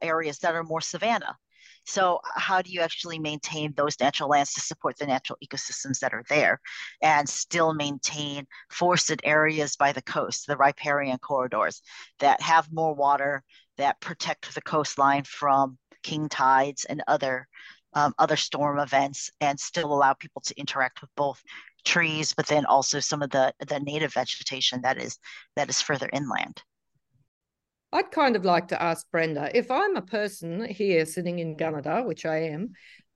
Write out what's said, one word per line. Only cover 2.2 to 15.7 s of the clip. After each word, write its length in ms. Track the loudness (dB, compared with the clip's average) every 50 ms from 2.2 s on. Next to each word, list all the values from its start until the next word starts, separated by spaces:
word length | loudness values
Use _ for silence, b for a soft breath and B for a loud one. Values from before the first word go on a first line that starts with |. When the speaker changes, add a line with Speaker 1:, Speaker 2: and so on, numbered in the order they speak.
| -2 -6 -6
Speaker 1:
how 280 | -4 -2 0 0 0 0
do 80 | -2 -2
you 80 | -2
actually 400 | -2 -2 -2 -6 -8 -8 -6 -4
maintain 520 | -4 -4 -4 -6 -8 -8 -6 -4 -4 -4 0
those 220 | 0 0 0 2 2
natural 280 | 2 2 2 2 0 2
lands 240 | 4 4 4 2 -2
to 60 | -6
support 380 | -6 -8 -8 _ -4 -4 -4 -2
the 80 | -2
natural 320 | 0 0 -2 -2 -4 -12 -12 -12
ecosystems 560 | -10 -10 -8 -8 -8 -8 -10 -6 -4 -4 -2
that 120 | -2 -2 -4
are 120 | -4 -4 0
there 320 | 2 4 4 4 2 0 B B B B B B B B
and 280 | 2 4 4 4 2 0
still 440 | -4 -6 -6 -2 0 2 2 2 2
maintain 720 | 0 -4 -4 -6 -4 -6 -6 -6 -4 -6 -6 -6 -8 -10 _ B B B B
forested 500 | -4 0 2 2 2 2 2 0 -2 -2 0
areas 540 | 2 4 4 4 4 2 0 -2 -2 0
by 160 | 2 2 2 2
the 100 | -2 -6
coast, 440 | -4 -4 -2 -2 -2 -4 -6 -4
the 100 | -4 0
riparian 640 | 4 4 4 4 2 -2 -2 0 0 0 -2 -4 -6
corridors 640 | -4 -4 -2 -2 -2 0 0 0 0 0 0 -6 B B B B B B B 2
that 240 | 4 4 4 4 4
have 300 | 4 4 4 4 2 -2
more 200 | -2 0 0 0
water, 520 | 2 2 2 4 2 2 -2 -2 -4 _ b b b b b -6 -2
that 220 | 0 0 0 -2
protect 520 | -6 -12 -8 -6 -4 -6 -6 -6 -8 -10 -10
the 80 | -10 -6
coastline 600 | -2 0 0 0 0 0 2 4 4 4 2 0
from 560 | -6 -8 -2 2 4 4 4 4 2